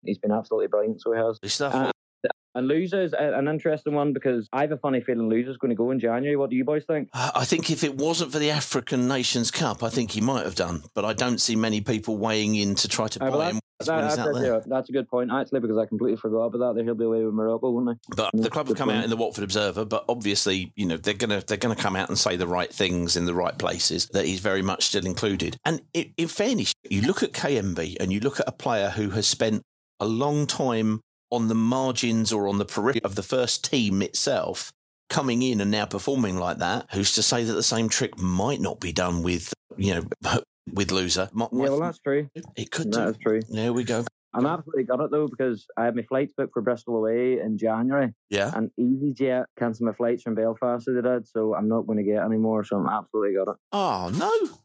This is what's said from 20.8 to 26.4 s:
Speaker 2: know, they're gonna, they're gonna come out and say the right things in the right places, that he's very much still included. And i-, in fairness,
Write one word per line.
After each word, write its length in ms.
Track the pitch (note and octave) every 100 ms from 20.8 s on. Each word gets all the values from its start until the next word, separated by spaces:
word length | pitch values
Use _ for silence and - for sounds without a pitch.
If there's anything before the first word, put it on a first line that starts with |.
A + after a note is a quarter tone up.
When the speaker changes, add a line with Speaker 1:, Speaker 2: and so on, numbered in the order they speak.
| F#2+
Speaker 2:
know, 120 | E2
they're 160 | F2+
gonna, 280 | G2+ A#2 G2+ -
they're 80 | G2+
gonna 180 | A#2+ G#2+
come 180 | G#2 F#2+
out 140 | G2
and 80 | G#2
say 180 | - F2
the 120 | F2+
right 260 | F2+ F2
things 420 | - F#2+ F2+ E2+ E2+
in 120 | F2
the 60 |
right 240 | F2 F2 -
places, 500 | F2 E2+ - E2 -
that 180 | G2 D#2+
he's 160 | F#2
very 200 | G2+ F#2+
much 260 | F#2+ F#2 -
still 180 | G#2 F#2
included. 500 | F2+ A2 F#2+ E2+ -
And 180 | D3 D#3+ - E3+
i-, 160 | - -
in 100 | E3
fairness, 460 | -